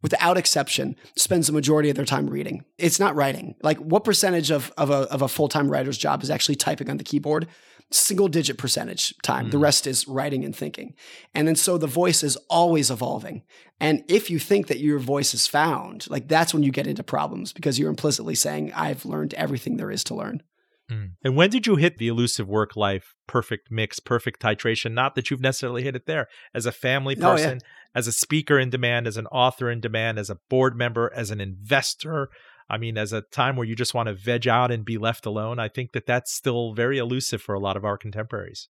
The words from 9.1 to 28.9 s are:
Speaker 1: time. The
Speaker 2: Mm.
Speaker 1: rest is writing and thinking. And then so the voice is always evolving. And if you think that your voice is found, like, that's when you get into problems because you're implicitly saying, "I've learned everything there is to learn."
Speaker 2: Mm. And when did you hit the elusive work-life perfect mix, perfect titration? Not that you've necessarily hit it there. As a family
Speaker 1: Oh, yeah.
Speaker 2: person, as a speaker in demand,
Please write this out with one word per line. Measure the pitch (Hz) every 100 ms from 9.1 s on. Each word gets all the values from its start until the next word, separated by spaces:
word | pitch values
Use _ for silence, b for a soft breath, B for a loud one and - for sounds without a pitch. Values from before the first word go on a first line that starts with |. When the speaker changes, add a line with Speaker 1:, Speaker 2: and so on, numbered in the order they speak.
| -
Speaker 1:
time. | - - 120
The | 143
Speaker 2:
Mm. |
Speaker 1:
rest | 147 147 143
is | 131 -
writing | 131 143 135
and | 143 147
thinking. | 151 - - - B B B -
And | 156
then | 160
so | - 175
the | 156
voice | 127 180 165
is | 147 - _
always | 170 175 165 139
evolving. | 123 - 135 113 - - b b b
And | 151 156 -
if | 190 -
you | 170
think | - 202 190
that | 123
your | 147 147
voice | 123 143 139 131
is | -
found, | 147 156 156 - 220 -
like, | 147 127
that's | 156 165
when | 160
you | 143
get | 131 139
into | 143
problems | - 143 147 - -
because | - 160 127
you're | 151
implicitly | - 151 139 160 151
saying, | 151 151 151
"I've | 151 156 135 -
learned | 151 151 -
everything | 156 135 - 247
there | 101
is | 101 -
to | -
learn." | - 151 _ _ _ _ _
Speaker 2:
Mm. | 113 98 90
And | 131 131
when | 185
did | 240 226
you | 190
hit | 170 170
the | 117
elusive | 117 120 - 101
work-life | 104 107 - 101 98 - _ _
perfect | 127 - 110 _
mix, | 117 110 -
perfect | - 120 127 -
titration? | 113 107 117 113 117
Not | 113 131 -
that | 127
you've | 135
necessarily | 127 131 131 123
hit | 131 127
it | -
there. | 160 123 B B
As | - 117
a |
family | - 127 135 135 139
Speaker 1:
Oh, |
yeah. | 175 175
Speaker 2:
person, | 156 127 B B B
as | 123 117
a |
speaker | 117 - 156 151 143
in | 131
demand, | 127 120